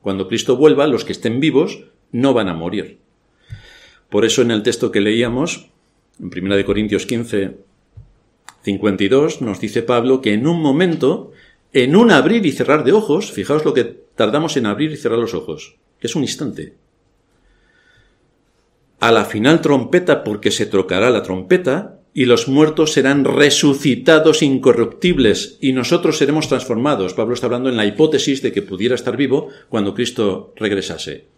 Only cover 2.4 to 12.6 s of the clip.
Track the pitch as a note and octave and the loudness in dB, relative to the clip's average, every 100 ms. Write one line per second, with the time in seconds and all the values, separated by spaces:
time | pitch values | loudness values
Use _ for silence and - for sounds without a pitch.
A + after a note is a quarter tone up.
2.4 | G2 E2 E2+ G#2 - - _ _ _ _ | -2 -6 -6 -8 -10 -18 _ _ _ _
3.4 | _ - - - - _ _ G#2 A2 G2+ | _ -20 -20 -20 -20 _ _ 0 2 2
4.4 | A#2+ A2 A2 A2+ A#2 G#2+ G#2 A2+ A#2+ B2 | 2 0 -2 -2 -2 0 0 0 -2 -2
5.4 | E3+ - - _ _ _ _ _ F2+ F2+ | -4 -6 -16 _ _ _ _ _ -14 -8
6.4 | F#2 G2+ G2 G#2 G#2+ G2 - A#2 A#2 G#2 | -2 0 0 -2 0 -2 -2 -6 -4 -4
7.4 | F#2+ - _ _ _ - - _ _ _ | -4 -10 _ _ _ -20 -20 _ _ _
8.4 | - _ - G2 G#2 F#2+ G2 C3 D#3 - | -20 _ -6 -2 -2 0 2 2 2 -2
9.4 | A#2+ F#2+ G#2+ A#2 A2+ A#2+ A#2+ C3 A2+ G#2 | -6 -6 -4 -4 0 0 2 2 2 0
10.4 | C#3+ E3+ D3+ C#3 F#3 D#3 C3 F#3+ - - | 0 0 0 2 0 0 0 -2 -8 -20
11.4 | _ _ _ C#3 B2 F#3 A#3 C4 G#3+ A#3 | _ _ _ 0 4 6 6 6 4 2
12.4 | F3+ - | 0 -2